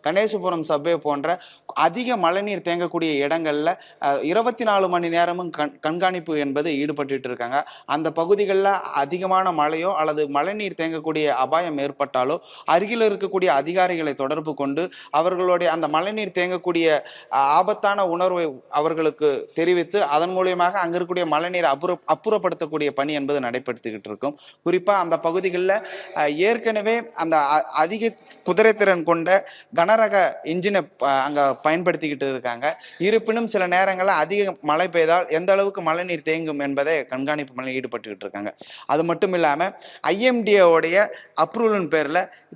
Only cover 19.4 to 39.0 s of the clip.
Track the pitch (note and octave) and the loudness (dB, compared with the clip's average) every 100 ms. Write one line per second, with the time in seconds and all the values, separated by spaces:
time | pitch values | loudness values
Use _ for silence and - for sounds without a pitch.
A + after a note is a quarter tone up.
19.4 | - - E3+ F3+ E3+ G3+ D#3 D3 F3 F#3 | -4 -2 2 2 0 0 2 2 2 0
20.4 | F#3 F3+ F3 G3 E3+ F3 F3 F3+ E3 D3+ | 0 2 0 0 -2 -2 -2 -2 0 0
21.4 | F3 F3+ D#3+ C#3 F3 F3 - D#3 A3 G#3+ | 0 0 0 0 -2 -4 -2 -2 0 0
22.4 | F3+ D#3+ D#3 D3+ D3 C3+ C#3+ D3+ C#3 C#3+ | -2 -4 -6 -2 -2 -2 -2 -2 -2 -2
23.4 | B2 B2 C3+ A2+ A#2 G#2+ G#2 G#2 C3+ D3 | -2 -6 -6 -8 -8 -10 -12 -8 -8 -8
24.4 | - - E3+ F3+ F3+ G3+ E3+ E3 E3 F3 | -18 -8 -2 0 2 0 2 0 0 -2
25.4 | F#3 F3 F#3 G#3 - - - - D3 D3+ | -2 -2 0 0 -2 -14 -10 -2 -2 2
26.4 | G3 A#3 A3+ G#3+ G#3 A#3 D3+ - E3 D#3+ | 0 2 -2 -2 0 -2 -4 -6 0 2
27.4 | C#3+ D3+ - - E3 G#3+ A3+ A3+ - - | 4 2 2 0 0 0 -4 -4 -16 -10
28.4 | - F3 A3 G#3+ G3+ F3 E3 E3 E3 F#3+ | -2 4 4 6 2 2 2 0 4 2
29.4 | - - - - F3 A3+ G#3+ G3+ D#3+ - | 2 -12 -6 0 2 4 4 4 2 0
30.4 | D3+ F3 F#3 G3+ D3 _ C3+ C3+ C3+ D3 | -4 -2 0 0 -2 _ 0 2 0 2
31.4 | C#3 B2 D3+ E3+ F3 D#3+ D#3+ C#3 C#3 C3 | 2 2 0 0 0 0 -4 -4 -4 -4
32.4 | B2 A#2 C#3+ E3 - - F#3 A3 A3 A3+ | -6 -4 -4 -6 -12 -4 0 0 0 -2
33.4 | A#3 G3+ F3+ F3+ G3 F#3+ F#3+ E3+ D#3 G3+ | -2 -2 0 2 2 2 2 2 0 0
34.4 | G3 E3 D3+ D#3 F#3 E3+ D#3+ F3 F3 D#3 | -2 -2 0 0 2 2 4 2 2 -2
35.4 | F#3 G3 G3+ G3 D#3+ E3 F3+ E3 D3+ D#3+ | 2 2 2 -2 -2 -2 -4 -6 -2 -2
36.4 | D#3+ C#3+ C#3 C#3 C#3+ D#3+ B2+ B2+ C#3 D3+ | -2 -4 -4 -2 0 -2 -2 -6 -4 -4
37.4 | C3+ B2 C3 C3 B2+ A#2 A2+ G2 G2+ G2+ | -6 -10 -8 -6 -6 -10 -10 -12 -10 -8
38.4 | G#2 - - - - D3 | -10 -10 -18 -16 -2 -2